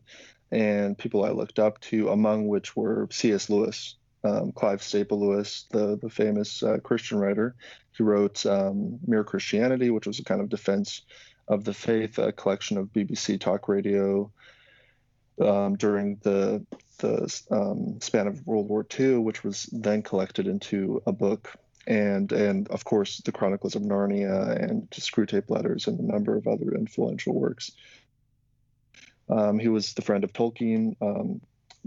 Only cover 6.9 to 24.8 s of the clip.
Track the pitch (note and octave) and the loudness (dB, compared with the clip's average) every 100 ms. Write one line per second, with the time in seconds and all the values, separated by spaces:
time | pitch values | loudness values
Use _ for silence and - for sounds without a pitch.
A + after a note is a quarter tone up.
6.9 | A#2+ - G#2+ G2 G2+ A#2 - - - _ | -2 0 0 0 2 0 -4 -20 -20 _
7.9 | - A2 G2+ G2+ - G2 G2 G2 G2 G2+ | 0 2 4 2 0 0 2 0 -2 -4
8.9 | - - A2 G#2 G2 - G#2 B2 C3 B2 | -6 0 0 0 -4 -2 0 2 2 2
9.9 | A2 G2+ G#2 - G2 G2+ G#2+ - G2 G2+ | 2 -2 -8 -2 -2 0 -2 0 0 -2
10.9 | - - - - _ - G#2+ G#2 G2+ - | -8 -16 -20 -20 _ -2 -2 -2 -6 0
11.9 | A2+ A2 - G#2+ - - G2 - G2+ G2 | 0 0 0 -2 0 0 0 -2 -4 -2
12.9 | - G2+ - - G2 - G2 - G2+ G2+ | -2 -2 -4 -2 -2 0 -2 0 0 2
13.9 | G2+ G2 G2 G2+ - - - _ _ _ | 2 2 0 -2 -10 -20 -20 _ _ _
14.9 | _ _ _ _ - D3 G2+ G2 G2 G#2+ | _ _ _ _ 0 2 2 2 0 2
15.9 | G2+ G2+ G2+ G#2+ G2 G2 G#2 - - _ | 2 -2 -2 2 2 2 0 -6 -18 _
16.9 | _ A2 A2+ - - - G#2+ G2+ G#2 - | _ -2 0 -2 -6 -2 0 0 -2 -4
17.9 | A2 - A2+ G2+ G2+ - A2 G#2 G#2 - | -6 -2 0 0 -4 -2 -2 0 -2 -4
18.9 | - C3+ B2+ A2 G#2+ - G2 - A#2 G#2+ | 0 2 4 2 -2 -6 -8 -8 -4 0
19.9 | G#2+ - G2 F#2 - F#2+ G2 - G2+ G2 | 0 0 -2 -2 -2 -2 -2 -2 -2 0
20.9 | - - G2 G2+ G#2+ - - _ _ - | -2 -2 0 0 0 -6 -20 _ _ 0
21.9 | A2 G#2 G2 - - G#2 G2 G2+ - - | 2 2 2 0 2 2 2 -2 -6 0
22.9 | G#2+ G2 - - - G2 G2 G2 A2 G#2 | 2 2 -4 -8 -2 0 0 -2 -4 -2
23.9 | G2+ G2+ G2+ G2 F#2+ F#2+ - - - | 0 2 0 0 0 0 0 -2 -2